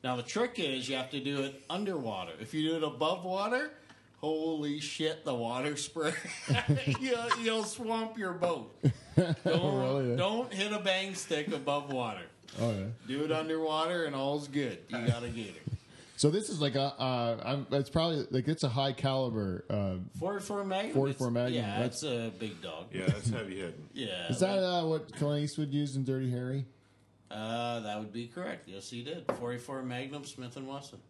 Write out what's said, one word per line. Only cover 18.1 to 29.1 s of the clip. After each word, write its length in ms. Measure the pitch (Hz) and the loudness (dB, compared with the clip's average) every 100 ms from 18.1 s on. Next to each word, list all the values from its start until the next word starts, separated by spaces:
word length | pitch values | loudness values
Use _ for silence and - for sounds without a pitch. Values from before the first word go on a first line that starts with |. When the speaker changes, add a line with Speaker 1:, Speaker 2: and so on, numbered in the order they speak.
| 156 - | 2 2
Speaker 2:
like, 160 | 127 123 | 0 2
it's 160 | 160 | 2
a 60 | 139 | 2
high 240 | 120 139 | 2 2
caliber, 720 | 127 139 135 127 110 101 90 - | 2 2 2 2 2 0 -2 0
uh, 240 | 101 98 92 90 135 | 0 2 0 -4 -4
Speaker 1:
Forty-four 460 | 170 202 196 202 196 | -2 -2 -2 -2 0
Magnum. 260 | 190 214 | 0 2
Speaker 2:
forty-four 360 | 135 135 135 127 | 2 2 2 0
Speaker 1:
It's, 40 | |
Speaker 2:
Magnum. 200 | 120 127 | 2 2
Speaker 1:
yeah, 240 | 120 110 104 | 2 0 0
Speaker 2:
That's 220 | 123 - | 0 -2
Speaker 1:
it's 320 | 156 120 113 | -2 -2 -2
a 40 | 92 | -4
big 220 | 113 87 | -8 -6
dog. 280 | 87 80 87 | -8 -8 -8
Speaker 3:
Yeah, 140 | 92 92 | -2 2
that's 240 | 104 107 | 2 2
heavy 260 | 113 104 95 | 0 -2 -4
hitting. 320 | 90 78 76 | -6 -8 -12
Speaker 1:
Yeah, 340 | - 113 92 87 | -8 -6 -4 -2
Speaker 2:
Is 100 | 123 | 2
that, 160 | 185 196 | 4 4
Speaker 1:
but 60 | |
Speaker 2:
uh, 240 | 185 175 160 | 2 2 2
what 300 | 160 - - | 0 -2 -2
Clint 280 | 147 147 | 0 2
Eastwood 280 | 147 - 147 | 0 0 0
used 240 | 143 147 135 | 2 0 0
in 80 | |
Dirty 260 | 135 131 131 | 0 0 0
Harry? 360 | 123 127 135 131 - _ _ _ _ - | 0 -2 -2 -4 -10 _ _ _ _ -12
Speaker 1:
Uh, 500 | 107 110 117 120 117 | -8 -4 -2 0 -2
that 180 | 107 107 | -4 -6
would 140 | 107 | -6
be 140 | 110 120 | -8 -8
correct. 420 | - 180 175 - | -8 -8 -8 -10
Yes, 220 | 95 - | -14 -10
he 120 | 120 | -10
did. 220 | 123 | -8